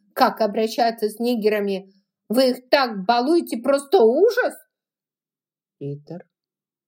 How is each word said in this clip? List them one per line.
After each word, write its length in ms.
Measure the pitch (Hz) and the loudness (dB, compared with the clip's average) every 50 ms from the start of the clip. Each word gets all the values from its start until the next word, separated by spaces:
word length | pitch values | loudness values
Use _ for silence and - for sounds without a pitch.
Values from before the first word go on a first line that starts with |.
| _ _ _ | _ _ _
как 260 | - 254 220 220 - | 0 0 0 2 0
обращаться 720 | 226 208 202 220 220 220 - - 240 233 226 233 214 214 | -2 -2 0 -2 -2 -2 0 0 0 0 0 -2 -6 -6
с 80 | 208 - | -4 -4
нигерами. 760 | 233 240 247 226 196 214 214 208 202 202 196 185 196 - _ _ _ _ _ _ _ - | -4 -2 -2 0 0 0 0 0 -2 -4 -6 -6 -8 -14 _ _ _ _ _ _ _ -2
Вы 200 | 214 254 269 254 | 0 2 2 2
их 200 | 247 - - _ | 0 -4 -2 _
так 340 | - 285 269 247 220 196 185 | 2 2 2 -2 -4 -4 -2
балуете, 540 | 185 240 240 247 277 339 339 339 - 285 226 | 0 0 0 0 2 0 0 0 -4 -8 -6
просто 440 | 226 285 277 277 277 - 392 381 | -2 -2 -2 -2 0 2 4 4
ужас!" 520 | 226 220 240 302 381 480 - 508 453 294 - - _ _ _ _ _ _ _ _ _ _ _ _ _ _ _ _ _ _ _ _ _ _ _ _ | 4 4 4 4 2 2 2 0 -2 -4 -6 -10 _ _ _ _ _ _ _ _ _ _ _ _ _ _ _ _ _ _ _ _ _ _ _ _
Питер 480 | 143 143 143 143 147 - 160 180 - _ _ _ _ _ _ _ _ _ _ _ _ | -12 -10 -10 -12 -14 -16 -16 -16 -18 _ _ _ _ _ _ _ _ _ _ _ _